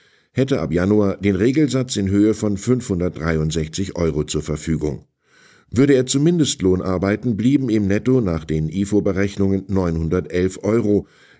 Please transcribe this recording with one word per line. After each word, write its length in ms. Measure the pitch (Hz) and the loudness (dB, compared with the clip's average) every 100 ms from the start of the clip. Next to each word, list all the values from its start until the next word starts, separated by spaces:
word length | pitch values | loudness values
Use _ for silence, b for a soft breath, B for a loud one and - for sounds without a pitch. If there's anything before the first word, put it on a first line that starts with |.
| b b b | b b b
hätte 260 | - 135 127 | -2 0 0
ab 140 | 78 | 0
Januar 420 | 85 92 107 98 - | 0 2 4 2 0
den 220 | 98 92 | 0 2
Regelsatz 580 | 117 139 147 131 127 104 | 2 2 0 0 -2 -2
in 140 | 95 | 0
Höhe 240 | 101 107 | 2 2
von 240 | 107 107 98 | 2 -2 -2
fünfhundertdreiundsechzig 1400 | - 123 - 90 87 78 80 80 78 80 78 85 98 - | 0 -2 0 -2 -2 -4 -2 0 0 -2 -4 -6 -6 -2
Euro 300 | 82 73 76 | -2 -2 -2
zur 160 | 76 | -4
Verfügung. 640 | 73 76 - 76 76 62 - _ b b b b b | -4 -6 -4 -2 -2 -6 -12 _ b b b b b
Würde 220 | 110 139 | 2 4
er 140 | 131 131 | 4 2
zu 120 | 139 | 0
Mindestlohn 640 | 156 175 139 - 92 92 | 2 2 0 0 0 0
arbeiten, 560 | 87 92 98 107 127 101 | 0 -2 0 0 -2 0
blieben 320 | 117 139 127 | 2 2 2
ihm 180 | 107 98 | 0 0
netto 320 | 104 123 131 | 0 2 0
nach 240 | 98 80 | 2 -2
den 240 | 80 78 78 | -2 -2 -2
ifo-Berechnungen 960 | 90 101 104 101 92 98 101 98 98 - | -2 0 0 0 0 -2 0 0 0 -2
neunhundertelf 920 | 95 90 80 82 90 - 90 92 - | -2 0 0 0 -2 -2 -2 -2 -2
Euro, 440 | 101 113 104 101 B B B | 0 0 2 0 B B B